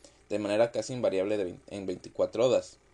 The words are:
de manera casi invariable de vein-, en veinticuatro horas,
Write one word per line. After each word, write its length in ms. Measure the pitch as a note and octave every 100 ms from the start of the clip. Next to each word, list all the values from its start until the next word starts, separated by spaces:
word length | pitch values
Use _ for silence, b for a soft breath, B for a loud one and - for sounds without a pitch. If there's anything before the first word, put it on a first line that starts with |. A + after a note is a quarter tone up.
| B B _
de 100 | G#2
manera 320 | G#2 G#2 A#2
casi 220 | A2 G#2+
invariable 420 | B2+ G#2 F#2+ G2 G#2+
de 80 |
vein-, 180 | F2+ - -
en 180 | G2+ F#2+
veinticuatro 580 | F2+ - - F#2 G#2+
horas, 340 | B2+ G2 - - _